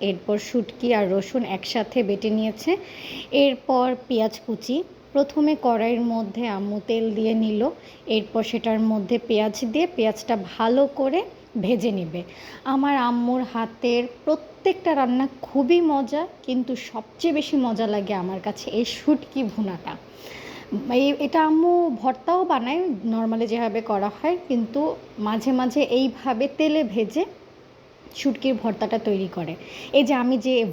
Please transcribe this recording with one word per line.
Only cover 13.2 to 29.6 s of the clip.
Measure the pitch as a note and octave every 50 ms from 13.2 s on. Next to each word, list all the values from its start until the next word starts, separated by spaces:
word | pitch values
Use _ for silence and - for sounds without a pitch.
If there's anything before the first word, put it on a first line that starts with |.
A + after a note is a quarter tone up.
| A#3+ B3 B3+ B3+ B3 B3 -
হাতের | A3+ A3+ A3+ - - - A#3+ A#3+ A#3+ A#3+ B3 - - -
প্রত্যেকটা | D4 D#4 D#4 - - - - - F#4+ F#4+ F#4+ - E4+ D#4
রান্না | C#4 C4 A#3+ B3 B3+ C4+ C4+ - -
খুবই | - - - C#4 C4 B3 F4 F4
মজা, | E4+ D#4 C#4+ C#4 C4 A3 C#4+ D4+ F4 F#4+ - - -
কিন্তু | C4 B3+ B3+ B3 C4 B3+
সবচেয়ে | - - - - A3 A3 - - - - E4+ C#4+
বেশি | D#4+ - - D#4
মজা | C#4 B3+ A#3 A3 G#3+ A3+
লাগে | G#3 G#3+ G#3 F#3+ G3+ G#3
আমার | F#3 F3+ F#3 F#3+ F#3
কাছে | - G#3 G3+ - - -
এই | - A3 A#3+
শুটকি | - - - - D4 D4+ - - - - C4+ B3
ভুনাটা। | G3+ - A3 G#3 F#3+ F3 E3 - F3 - - - - - - - - - - - - - - - - - G#3 - - A#3+
এই, | B3+ C#4 C#4+ C#4+ C#4+
এটা | D4 - - D#4+ D#4
আম্মু | D#4 D#4 D#4+ E4 F4 F4 F4 E4+ E4 A#3+ G#3
ভর্তাও | G#3+ C4 B3+ - - D#4+ F4 F#4 F#4
বানায় | - D4+ B3 A#3 B3 D4 F4 F#4 F4
normally | A#3 F#3+ G#3+ A#3 A3 A3+ A3+ A3+ A3+ A3+ A#3
যেভাবে | G3+ A3+ A#3 A#3 A3 G3+ A3+
করা | A3 - G#3 G3 G3+ G#3 G3+ -
হয়, | - D#4+ F4+ F4 -
কিন্তু | - B3+ A#3+ A3 A3+ - C#4 D4+ - - - - - - A#3
মাঝে | G#3+ G#3+ A3 A3 A3 C4+
মাঝে | B3+ B3+ B3+ B3 - D4
এইভাবে | B3+ - A#3+ B3+ C4+ B3+ - - - C4+ A#3+ A3 C4+ C#4 C#4
তেলে | - D#4 D#4 D4+ D#4 D4
ভেজে | G#3+ F#3+ A#3 G#3+ G#3+ - D4+ G4 - - - - - - - - - - - - - - - - - -
শুটকির | - - C#4 A3 - - C4 B3
ভর্তাটা | G#3+ - A3+ G3 - A3 G#3+ A#3 A3
তৈরি | A3 A3 G3+ F#3+ F#3+ F3 -
করে। | F3+ E3 D3+ E3 -